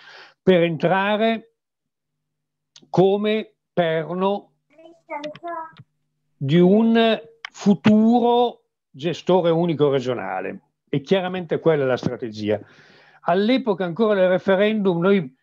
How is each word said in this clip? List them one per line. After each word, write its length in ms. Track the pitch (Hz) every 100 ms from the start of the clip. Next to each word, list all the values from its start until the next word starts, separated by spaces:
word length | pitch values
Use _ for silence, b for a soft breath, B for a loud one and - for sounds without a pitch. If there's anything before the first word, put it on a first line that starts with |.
| B B B B
per 220 | - 180
entrare 920 | 170 156 165 190 202 214 226 226 - _ _ _ _ _ _ _ _ _ _ _ _ _ _
come 680 | - 190 202 208 220 - _ _
perno 800 | - 165 160 156 180 196 202 - _ _ 302 339 _ - 302 294 302 339 330 320 330 - _ _ _ _ -
di 200 | 135 170
un 640 | 180 208 226 226 226 220 - _ -
futuro 1160 | - 202 202 214 214 226 240 233 240 240 - _ _ _
gestore 600 | 131 165 143 - 180 170
unico 400 | 165 175 143 147
regionale. 720 | 135 123 113 95 92 98 98 _ _ _
E 140 | 143
chiaramente 580 | - 196 180 185 165 147
quella 240 | 165 156
è 40 | 131
la 100 | 120
strategia. 640 | - 120 120 107 104 104 b b b b b b
All'epoca 600 | - 185 214 262 247 190
ancora 300 | 180 160 220
del 160 | 202 185
referendum 720 | 180 - 185 214 220 196 170
noi 340 | 185 202 147 -